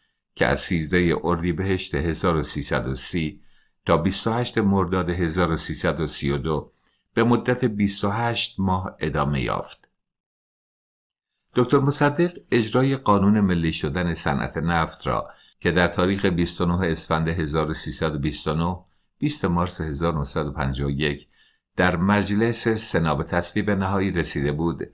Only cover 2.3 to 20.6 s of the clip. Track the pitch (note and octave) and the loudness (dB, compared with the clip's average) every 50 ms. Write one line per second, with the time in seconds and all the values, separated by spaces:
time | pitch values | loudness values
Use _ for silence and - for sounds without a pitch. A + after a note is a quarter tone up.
2.3 | E2+ D#2 C#2+ - - D2+ C#2 - D#2 C2 B1+ C2 C2+ - - - - F2 D#2 D2 | 2 2 0 -2 -4 -4 -4 -2 -2 -2 -2 -2 -4 -4 -4 -4 -2 -2 -2 -2
3.3 | - - - - - _ _ _ _ _ _ - E2+ D#2+ D#2+ F#2 F2+ - - A2+ | -4 -8 -16 -20 -20 _ _ _ _ _ _ 2 2 2 4 2 -2 0 0 0
4.3 | A2 A#2+ A#2+ - - A2+ G#2 G2 G2 G2 F#2 E2+ F#2 F#2 F2+ E2 F2 F2+ F2+ D#2+ | 0 0 -2 -2 0 0 2 4 4 4 2 2 0 0 0 0 0 0 0 0
5.3 | D#2+ F#2 F2 D#2+ D#2+ D#2+ - - D#2 - - E2+ D2+ D2 E2 D2 - - - C2+ | 0 0 0 2 0 -2 -2 -4 -6 -2 -2 -2 0 0 -2 -4 -4 -4 -2 -2
6.3 | C#2 C#2+ B1+ D#2+ D#2 D2 - - _ _ _ _ _ _ _ _ _ A2+ A2+ A#2+ | -2 -2 -2 -2 -2 -2 -4 -6 _ _ _ _ _ _ _ _ _ 0 2 4
7.3 | A#2+ A#2 - - B2 - C3 A#2 G#2+ G#2 G#2 G2 - - - G2+ G2+ A#2 A#2+ A#2 | 4 2 2 0 0 0 0 -2 0 0 0 0 0 -2 -2 -2 -2 -2 -2 -2
8.3 | A2+ - - - - - F#2+ F#2+ F#2 F#2 F#2 - - - - D#2 C2 D2+ C#2 C#2+ | -2 -4 -6 -6 -4 -2 0 0 0 0 -2 -6 -8 -6 -6 -4 -2 -2 -2 0
9.3 | C#2+ C2+ A#1+ G#1+ G1+ G1+ - - - - _ _ _ _ _ _ _ _ _ _ | -2 -2 -2 -2 -4 -4 -6 -8 -14 -20 _ _ _ _ _ _ _ _ _ _
10.3 | _ _ _ _ _ _ _ _ _ _ _ _ _ _ _ _ _ _ _ _ | _ _ _ _ _ _ _ _ _ _ _ _ _ _ _ _ _ _ _ _
11.3 | _ _ _ _ - B2+ B2+ B2 C3 C#3+ C3+ C#3+ C#3 - D3 C#3+ C3+ E3 E3+ F3 | _ _ _ _ 0 0 2 4 4 4 4 4 2 4 2 2 4 2 0 0
12.3 | F3 - - _ - B2 A2+ G#2+ A2 B2+ C3 C3+ C3+ C3+ - - G2+ G2+ F#2+ G2+ | 0 -6 -4 _ 2 2 2 2 2 2 4 4 2 0 2 2 4 4 6 4
13.3 | G#2+ A2 G2+ F#2 F2+ E2+ E2 E2 E2 - - D2+ C#2+ F#2 F2 E2+ E2 - - D#2+ | 4 4 4 4 2 2 2 0 0 -2 -2 -2 -2 -2 0 -2 -2 -2 -2 -2
14.3 | C#2 B1 A1+ - - D#2+ D2+ E2+ E2+ E2 E2 E2 - - - C2+ A#1+ G#1+ - - | -2 -2 -2 -4 -4 -4 -2 0 0 0 0 -2 -4 -6 -4 -2 -2 -2 -4 -6
15.3 | - - _ _ _ _ - F2 D#2 F2+ F2 E2+ - - F2+ F#2+ G2 G2 - G2 | -12 -20 _ _ _ _ -2 0 4 4 2 2 2 2 2 2 2 2 2 0
16.3 | F2 E2 E2+ E2+ - - F#2 E2+ F2 F2+ F#2 E2+ D#2+ D#2+ - - E2 D#2+ D#2+ D#2+ | 2 2 0 -2 -2 0 0 0 2 2 0 0 -2 -2 -2 -2 0 0 0 0
17.3 | E2 E2 D#2 D2 D2 D#2+ D#2 D2+ D2+ - - - C2+ - E2 D#2+ D2+ D2 C#2 D2+ | 0 -2 -2 0 0 0 0 0 -2 -4 -6 -8 -4 -2 -2 -2 -2 -2 -2 -4
18.3 | C#2+ - - D#2 D2+ D#2+ E2 F2 F#2 F2+ - _ _ _ _ _ _ _ - D3 | -4 -4 -4 -2 0 0 0 -2 -2 -4 -8 _ _ _ _ _ _ _ -4 -4
19.3 | - - - F2+ E2+ E2+ F2 F2+ - - D#2+ D#2 D2 C#2 E2 E2+ E2 D2+ C#2+ - | -2 -2 -2 0 2 0 0 -2 -2 -6 -6 -6 -4 -2 -2 0 0 -2 -4 -4
20.3 | - D#2 D2+ C#2+ C2+ - | -4 -4 -4 -4 -4 -4